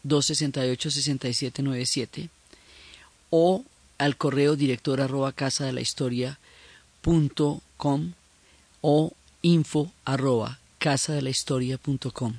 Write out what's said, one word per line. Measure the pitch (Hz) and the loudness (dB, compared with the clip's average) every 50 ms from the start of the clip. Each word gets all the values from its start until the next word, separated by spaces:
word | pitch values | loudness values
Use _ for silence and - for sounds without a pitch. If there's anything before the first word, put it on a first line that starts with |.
dos | - 139 151 147 139 | -2 0 0 0 0
sesenta | - 156 - 156 139 127 139 131 | 0 -2 -2 -2 -2 -2 -2 -2
y | 127 | -2
ocho, | 127 - - 156 | -2 -4 -4 -4
sesenta | 139 143 131 143 139 127 - 123 | -4 -4 -2 -2 -4 -4 -4 -4
y | 120 | -4
siete | - 143 127 - - 139 | -4 -6 -6 -4 -4 -4
nueve | 139 131 123 127 | -2 -2 -2 -4
siete, | - - 135 117 - - 147 160 165 _ _ _ _ - _ _ - - - - - - - - - _ _ _ _ | -4 -4 -4 -6 -6 -8 -12 -12 -12 _ _ _ _ -20 _ _ -20 -20 -20 -20 -20 -20 -20 -20 -20 _ _ _ _
o | 165 165 165 180 190 202 269 _ _ _ _ _ _ | 4 4 6 4 4 0 -4 _ _ _ _ _ _
al | _ 139 143 135 | _ 0 0 0
correo | _ - 143 131 139 143 147 156 | _ -2 0 2 4 4 4 4
director | 139 143 135 123 113 _ 147 135 131 | 2 2 0 0 -2 _ -2 0 0
arroba | 135 131 135 139 135 135 | 0 -2 0 -2 -2 -2
casa | - - 139 135 - - 147 | -2 -4 -4 -2 -2 -2 -4
de | 135 | -4
la | 127 127 | -4 -4
historia | 127 - - - 139 127 123 123 123 131 143 _ _ - - - - - - - _ _ _ _ | -4 -6 -4 -2 -4 -2 -2 -2 -4 -4 -6 _ _ -20 -20 -20 -20 -20 -20 -20 _ _ _ _
punto | - 165 170 160 147 139 - - 151 143 151 - _ _ _ | 0 4 4 4 4 2 2 0 0 0 0 -4 _ _ _
com | - - 143 139 143 160 175 175 _ _ _ _ _ _ _ _ _ _ _ _ _ | -4 -2 0 0 0 -2 -6 -8 _ _ _ _ _ _ _ _ _ _ _ _ _
o | - 147 147 151 156 - - _ _ _ _ _ | 2 2 4 4 2 0 -4 _ _ _ _ _
info | - 175 170 160 151 - - 151 147 180 _ _ _ | 4 4 6 6 4 2 0 -2 -2 -2 _ _ _
arroba | 127 135 131 131 139 127 113 104 - 131 - _ _ _ _ | -2 -2 0 2 2 2 2 0 -4 -8 -14 _ _ _ _
casa | - 156 139 135 - - 151 | 0 0 2 0 0 -2 -2
de | 147 | -2
la | 135 131 | -2 -2
historia | 127 - - - 143 131 127 127 131 | -4 -6 -2 -2 -2 -2 0 -2 -4
punto | 127 - 147 139 127 - 131 | -4 -4 -4 -4 -2 -4 -8
com | - - 131 117 117 | -6 -4 -4 -4 -4